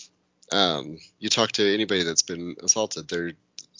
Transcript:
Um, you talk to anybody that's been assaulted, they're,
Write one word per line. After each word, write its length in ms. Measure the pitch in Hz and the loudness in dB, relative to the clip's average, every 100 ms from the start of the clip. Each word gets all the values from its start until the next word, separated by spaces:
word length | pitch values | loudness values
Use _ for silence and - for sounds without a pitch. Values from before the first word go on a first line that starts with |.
| - _ _ _ - | -20 _ _ _ -2
Um, 460 | 92 92 76 73 80 - _ | 2 2 2 -4 -14 -18 _
you 100 | 107 | -2
talk 220 | 123 110 | 2 2
to 220 | - 101 | 2 2
anybody 300 | 104 104 98 | 2 2 0
that's 180 | 85 80 | 2 0
been 340 | - 85 87 - | -2 -4 -8 -4
assaulted, 460 | 90 113 107 - 78 | 0 0 -2 -4 -6
they're, 240 | 87 85 85 _ - - - | -4 -4 -8 _ -20 -16 -4